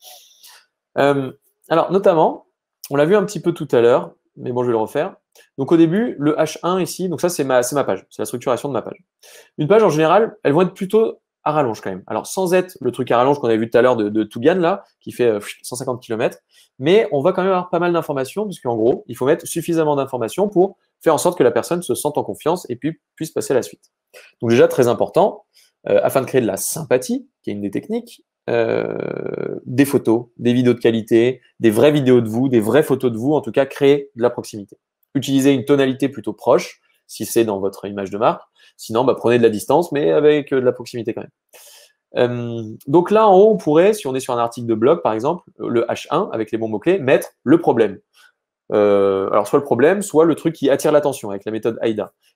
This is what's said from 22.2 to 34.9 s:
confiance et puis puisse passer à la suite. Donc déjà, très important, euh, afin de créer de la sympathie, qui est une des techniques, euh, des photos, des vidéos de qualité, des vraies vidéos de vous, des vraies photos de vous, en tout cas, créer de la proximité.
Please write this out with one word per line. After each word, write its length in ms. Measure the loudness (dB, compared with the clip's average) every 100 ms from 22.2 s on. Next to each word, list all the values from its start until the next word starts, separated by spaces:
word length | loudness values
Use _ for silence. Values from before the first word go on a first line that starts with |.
confiance 440 | -6 -6 -4 -4 -6
et 80 | -8
puis 240 | -8 -8 _ -12
puisse 160 | -8
passer 200 | -6 -2
à 40 | -2
la 60 |
suite. 280 | -2 -14 _ _ _ -20 -20 -6
Donc 80 | 2
déjà, 160 | 4 4
très 220 | 4 2
important, 560 | 2 0 2 0 -2 _ _ _ _ 0
euh, 120 | 2
afin 180 | 2 0
de 60 | 0
créer 140 | 0
de 60 | 0
la 100 | -4
sympathie, 720 | -6 -8 -2 -2 -2 -6 -8 _
qui 80 | -10
est 20 |
une 100 | -8
des 80 | -6
techniques, 540 | -8 -6 -10 -10 -20 _ _ -4
euh, 480 | -2 0 -2 -4 -6 -8 -8 -8 -8 -8 -10
des 200 | -4 0
photos, 420 | 2 2 0 -2 -2 -4
des 160 | 0
vidéos 220 | 2 2
de 60 | 2
qualité, 600 | 2 0 2 2 2 -2 _ 0
des 100 | 2
vraies 220 | 4 4
vidéos 280 | 4 4 4
de 80 | 4
vous, 200 | -2 2
des 120 | 2
vraies 220 | 2 2
photos 300 | 2 0 -2
de 40 | -2
vous, 180 | -2
en 60 | -2
tout 120 | -2
cas, 140 | -2 -2
créer 440 | 2 2 2 0 -2
de 60 |
la 80 | -2
proximité. 480 | -2 -12 -14 -16 _ _